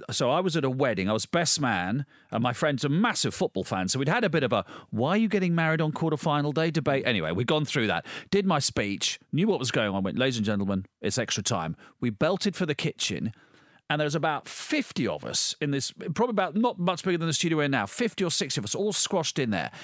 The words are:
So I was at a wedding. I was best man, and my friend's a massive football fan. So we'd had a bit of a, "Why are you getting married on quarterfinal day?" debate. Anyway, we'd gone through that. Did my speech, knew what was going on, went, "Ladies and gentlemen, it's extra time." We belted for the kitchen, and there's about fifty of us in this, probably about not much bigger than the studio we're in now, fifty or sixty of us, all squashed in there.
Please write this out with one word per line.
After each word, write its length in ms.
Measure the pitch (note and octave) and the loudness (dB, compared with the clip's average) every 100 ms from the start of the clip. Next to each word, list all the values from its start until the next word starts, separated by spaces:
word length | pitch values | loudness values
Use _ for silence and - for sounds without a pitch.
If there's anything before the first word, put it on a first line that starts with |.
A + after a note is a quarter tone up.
| - | -6
So 220 | A#2 B2+ | 0 2
I 80 | D#3 | 2
was 160 | F#3 D#3 | 2 0
at 80 | |
a 60 | C3+ | 0
wedding. 400 | C3 C3+ G2 F#2+ | 2 2 2 0
I 40 | |
was 120 | A2 - | 0 0
best 340 | E3+ E3 - | 0 2 2
man, 460 | C3 F#2+ F2+ B2+ C#3 - _ | 2 0 0 -2 -4 -12 _
and 100 | A2+ | -2
my 120 | A#2+ | 0
friend's 320 | A#2 D#3 C#3 C#3+ | 2 0 2 0
a 40 | |
massive 460 | D#3 A#3 F3 A#2+ - | 2 2 0 -2 0
football 300 | F#3 F#2+ F2+ | -2 -2 -2
fan. 240 | F#2+ F#2 | -2 0
So 100 | C3 | 0
we'd 80 | C#3 | 0
had 160 | A3+ | 2
a 60 | G#3 | 2
bit 140 | D#3 | 0
of 100 | B2+ | 2
a, 100 | G#2+ - - - | 0 -2 -10 -8
"Why 200 | G#2 C3+ | -2 0
are 80 | G#3 | 2
you 100 | A3 | 2
getting 260 | G3+ F3+ | 2 2
married 280 | E3+ D#3+ D#3+ | 2 2 2
on 100 | D#3 | 0
quarterfinal 640 | D3 E3 D3+ E3 D3 D3 | 0 -2 0 0 0 0
day?" 180 | D3 E3 | 0 0
debate. 320 | D#3+ D3 C3+ B2 | 0 0 0 2
Anyway, 280 | G#2+ D#2 | 0 0
we'd 120 | F2+ B2 | 0 2
gone 200 | D#3 D3 | 0 0
through 220 | C#3 A2 | 0 2
that. 180 | E2 - - - | 0 -4 -12 -2
Did 140 | G3 F#3+ | 2 2
my 140 | D3+ | 2
speech, 600 | - - G#2 G2 - - _ | 2 0 -2 -2 -4 -4 _
knew 160 | C#3+ G#3+ | 2 2
what 100 | D#3+ | 2
was 100 | B2 | 2
going 240 | C#3 G#2+ | 2 2
on, 80 | G2 | 2
went, 160 | F#2+ - | 0 2
"Ladies 200 | C3 A#2 | 2 2
and 80 | G#2 | 0
gentlemen, 400 | G#2 G2 G2 F#2 _ | 0 0 -2 -4 _
it's 160 | G#2 B2+ | -2 -2
extra 260 | A2 - | -2 -2
time." 320 | - G#2+ D#2+ E2 - _ | 0 -2 -2 -8 -14 _
We 100 | B2 | -4
belted 460 | G#2 D3+ F#3 G#3 - | 2 2 2 0 -2
for 100 | E3+ | -2
the 80 | |
kitchen, 600 | C#3 D#3+ - - F#2 A2+ - - - _ _ - | -2 -4 -4 -4 -4 -6 -8 -20 -20 _ _ -4
and 100 | D3+ | -2
there's 160 | D3+ D#3 | 0 0
about 320 | D#3 D3 - | -2 -2 -4
fifty 580 | - - D4+ - - A2 | -4 -2 -2 -2 -2 -2
of 200 | D2+ A#1+ | -2 -4
us 280 | - - - | -2 -2 -2
in 120 | D3 | -2
this, 200 | C#3 - | -2 -4
probably 400 | - G3 D3+ B3 | -6 -6 -2 0
about 240 | G#3 F#3 F3+ | 0 0 2
not 240 | A#3+ - | 0 2
much 240 | F3 F3 | -2 0
bigger 140 | F#3+ F3 | 0 0
than 100 | E3 | 0
the 60 | |
studio 240 | C#3 E3+ D#3 | 0 2 2
we're 80 | D3 | 2
in 60 | |
now, 140 | C3+ G2+ | 2 0
fifty 380 | - A#3+ - | 0 -2 0
or 80 | F3+ | -2
sixty 300 | - D3+ - | 0 -2 -2
of 20 | |
us, 100 | - | -4
all 200 | - G#3 | -2 0
squashed 440 | F3+ - F#3+ - - | 0 0 0 0 0
in 120 | B2 | 0
there. 220 | G2 B1+ - | 0 -2 -8